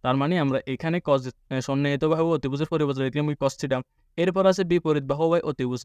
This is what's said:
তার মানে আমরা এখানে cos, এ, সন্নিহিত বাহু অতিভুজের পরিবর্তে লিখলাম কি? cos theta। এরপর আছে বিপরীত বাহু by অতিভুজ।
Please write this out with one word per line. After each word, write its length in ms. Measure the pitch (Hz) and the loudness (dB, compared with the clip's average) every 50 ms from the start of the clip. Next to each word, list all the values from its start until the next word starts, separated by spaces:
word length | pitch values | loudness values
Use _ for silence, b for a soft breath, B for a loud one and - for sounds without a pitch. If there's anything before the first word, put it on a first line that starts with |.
| - | 0
তার 120 | 127 127 139 | 2 2 2
মানে 140 | 139 151 180 180 147 | 2 2 2 2 2
আমরা 140 | 139 127 107 - - 131 | 2 0 -2 -2 -4 -8
এখানে 220 | - - 165 165 180 - | -4 -4 -4 -4 -2 2
cos, 160 | - 143 135 127 | 2 2 2 0
এ, 300 | 127 - _ _ _ 135 131 123 - | -6 -12 _ _ _ -6 -6 -4 -2
সন্নিহিত 340 | 139 139 143 143 143 139 156 156 | -2 0 0 0 0 0 2 0
বাহু 140 | 160 160 165 170 165 | 2 2 2 0 0
অতিভুজের 320 | 151 127 139 135 143 160 - | 0 0 -4 -2 -2 -2 -2
পরিবর্তে 280 | 170 156 151 143 135 131 135 | 0 0 0 0 0 -2 -2
লিখলাম 200 | 131 123 147 147 151 | -2 -2 -2 -2 -2
কি? 60 | 143 - | -2 -2
cos 120 | 139 135 - - | -2 -2 -2 -2
theta। 180 | - 139 131 127 131 _ _ _ _ _ _ - | -4 -2 -2 -2 -4 _ _ _ _ _ _ 0
এরপর 220 | 170 185 175 190 190 190 | 0 0 2 4 4 4
আছে 120 | 185 190 185 170 | 4 2 2 2
বিপরীত 320 | 175 175 - 160 151 147 139 131 | 0 0 2 2 0 0 0 -2
বাহু 140 | 143 143 165 165 | -2 0 2 2
by 80 | 165 175 - 151 | 2 2 0 -2
অতিভুজ। 300 | 143 - 131 123 123 120 | -4 -4 -4 -4 -4 -6